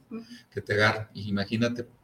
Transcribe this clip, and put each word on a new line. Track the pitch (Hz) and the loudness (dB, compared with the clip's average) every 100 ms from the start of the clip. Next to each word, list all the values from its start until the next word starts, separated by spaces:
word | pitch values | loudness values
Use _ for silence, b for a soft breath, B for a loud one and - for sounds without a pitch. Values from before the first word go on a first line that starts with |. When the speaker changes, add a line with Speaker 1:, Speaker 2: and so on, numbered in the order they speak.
| - | -14
Speaker 1:
Ujú. | 226 B B B | -14 B B B
Speaker 2:
que | - | -8
te | - 104 | 0 4
agarra. | 107 - - | 4 2 -4
Y | - 104 | -8 -2
imagínate, | 98 98 113 120 120 - - | -2 0 2 0 0 -8 -12